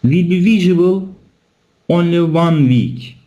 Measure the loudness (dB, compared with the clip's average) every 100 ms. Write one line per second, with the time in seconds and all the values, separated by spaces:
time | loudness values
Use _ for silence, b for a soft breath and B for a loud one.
0 | 0 0 0 0 2 2 2 2 0 0
1 | -6 -18 _ _ _ _ _ _ -4 -2
2 | 0 0 0 0 0 2 2 2 -2 -8
3 | -16 -20